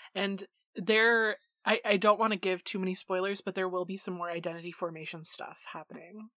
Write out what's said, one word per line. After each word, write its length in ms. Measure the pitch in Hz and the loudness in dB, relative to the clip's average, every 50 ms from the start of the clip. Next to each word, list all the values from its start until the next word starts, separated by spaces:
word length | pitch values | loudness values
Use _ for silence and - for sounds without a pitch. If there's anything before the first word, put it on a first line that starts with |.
| - - - | -20 -10 -4
And 300 | 190 202 196 196 190 - - _ _ _ _ - | -2 -2 -2 -2 -4 -8 -12 _ _ _ _ -10
there, 640 | - 175 175 214 220 226 233 233 226 220 214 208 - _ _ _ _ - | -4 2 4 4 6 6 6 6 4 4 2 0 -4 _ _ _ _ 0
I, 160 | - 220 - - | 2 2 2 4
I 140 | 220 208 190 | 2 2 6
don't 220 | 214 214 208 202 | 6 6 6 6
wanna 180 | 220 220 214 180 | 4 2 2 2
give 260 | - 190 185 175 - | 0 0 0 0 -2
too 140 | - - 196 | -4 -4 -2
many 160 | 185 185 185 | -2 -2 -2
spoilers, 480 | - - - 190 185 185 196 202 196 | -4 -4 -2 -2 0 0 0 -2 -4
but 140 | - 202 180 | -6 -6 -2
there 120 | 196 185 185 | -2 -2 -2
will 180 | 180 180 180 | -2 -2 -4
be 120 | 175 190 196 | -4 -6 -6
some 160 | - 202 180 | -6 -6 -6
more 160 | 175 175 175 | -6 -4 -6
identity 420 | 170 170 170 175 165 170 170 175 | -4 -4 -4 -6 -6 -6 -8 -10
formation 520 | 165 - 185 170 160 160 156 151 - 165 156 | -8 -6 -6 -6 -6 -8 -10 -10 -10 -10 -10
stuff 320 | - - - - - - - - - - | -8 -8 -8 -8 -10 -14 -16 -16 -14 -14
happening 560 | 165 156 - - - 165 170 196 214 220 226 _ | -14 -14 -14 -16 -16 -16 -16 -16 -16 -16 -18 _